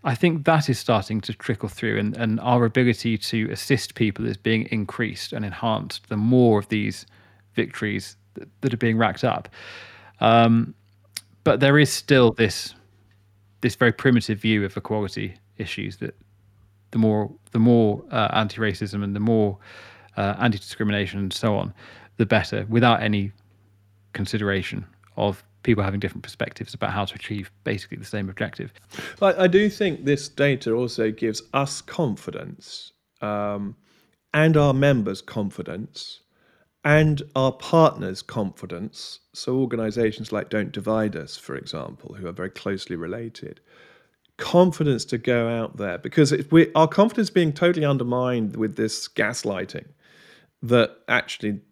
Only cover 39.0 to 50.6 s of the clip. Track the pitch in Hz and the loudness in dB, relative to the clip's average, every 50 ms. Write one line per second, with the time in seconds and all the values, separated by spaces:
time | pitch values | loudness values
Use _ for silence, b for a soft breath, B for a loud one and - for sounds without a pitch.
39 | - - - - _ _ _ - - - 127 131 131 117 120 113 110 107 107 120 | -18 -18 -18 -20 _ _ _ -10 -6 -2 0 0 0 0 -2 -2 -2 -2 0 2
40 | 113 110 107 - 110 - 110 104 - - - 107 101 - - 104 98 110 110 110 | 0 0 0 -4 -8 -6 -6 -6 -4 -2 -2 -2 -2 -4 -6 -6 -2 0 0 0
41 | 110 107 95 80 76 71 - - - - 67 65 - - - 80 64 - - - | 0 -2 -2 -6 -12 -12 -16 -16 -12 -12 -12 -10 -10 -10 -10 -10 -10 -10 -14 -16
42 | - - - 98 92 85 90 92 90 98 - - - 104 98 95 - - 90 82 | -18 -18 -14 -12 -12 -10 -8 -8 -10 -10 -10 -8 -6 -6 -6 -6 -6 -8 -8 -8
43 | 85 85 98 117 117 113 - - - - - _ b b b b b b b b | -6 -8 -8 -10 -10 -12 -14 -14 -16 -16 -16 _ b b b b b b b b
44 | b b b b b _ _ - - - - 175 180 180 160 - 160 147 131 110 | b b b b b _ _ -12 -6 2 4 6 6 4 2 0 0 0 0 0
45 | - - 131 113 - 123 123 120 117 117 117 113 113 - - - 101 95 87 85 | -2 -6 -6 -4 -2 0 0 0 0 -2 -2 -4 -6 -8 -8 -8 -6 -6 -6 -8
46 | - - - 160 151 135 151 - 139 - 160 165 160 - - 156 160 156 - - | -10 -2 2 2 4 4 2 -2 0 4 6 6 6 6 4 2 2 4 6 4
47 | 202 233 - - 214 - - 185 170 156 143 - 175 175 175 160 151 143 139 131 | 4 4 4 -2 -2 0 2 2 2 2 0 2 2 2 2 2 0 0 0 0
48 | 123 120 120 127 127 127 123 120 110 101 95 110 110 110 107 - 110 110 - - | 0 -2 -2 -2 0 0 0 -2 -2 -4 -2 -2 -4 -4 -2 -2 -4 -4 -4 -8
49 | - - _ - 110 104 - - - 113 98 90 95 - - 92 - - _ b | -10 -8 _ -2 -2 -2 -2 -4 -6 -6 -4 -4 -6 -8 -10 -14 -14 -16 _ b
50 | b b b b b b b b b b b _ | b b b b b b b b b b b _